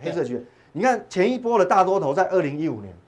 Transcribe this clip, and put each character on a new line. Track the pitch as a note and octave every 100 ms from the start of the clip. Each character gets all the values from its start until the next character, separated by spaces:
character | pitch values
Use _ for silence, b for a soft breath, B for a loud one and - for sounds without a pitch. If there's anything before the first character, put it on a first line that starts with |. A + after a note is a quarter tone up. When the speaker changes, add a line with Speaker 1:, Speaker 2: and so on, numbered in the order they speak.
Speaker 1:
对。 | E3
Speaker 2:
黑 | E3
色 |
曲 | B2
线。 | A#2+ - b b
你 | D3+
看 | B3+ A#3 -
前 | F#3 G#3+
一 | B3
波 | A#3 A#3
的 |
大 | F3+ G3
多 | F#3 G3
头 | D3
在 | E3+ F#3
二 | F#3
零 | D3 D3
一 | D#3+
五 | A2+
年。 | G2+ F2